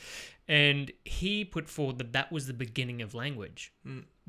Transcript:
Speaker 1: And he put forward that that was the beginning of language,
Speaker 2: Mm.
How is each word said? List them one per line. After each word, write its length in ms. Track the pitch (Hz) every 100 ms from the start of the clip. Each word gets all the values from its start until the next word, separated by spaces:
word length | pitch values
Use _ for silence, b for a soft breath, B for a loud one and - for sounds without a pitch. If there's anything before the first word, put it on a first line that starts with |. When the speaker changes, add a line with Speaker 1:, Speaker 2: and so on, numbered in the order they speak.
| B B B B -
Speaker 1:
And 420 | 151 147 143 139 -
he 400 | - - 185 208
put 240 | 196 165 156
forward 300 | - 139 123
that 140 | 117
that 180 | 135 139
was 140 | 160 131
the 80 |
beginning 480 | 120 120 117 123 120
of 100 | 110
language, 580 | 117 135 127 98 - - _ 131
Speaker 2:
Mm. 180 | 131 - _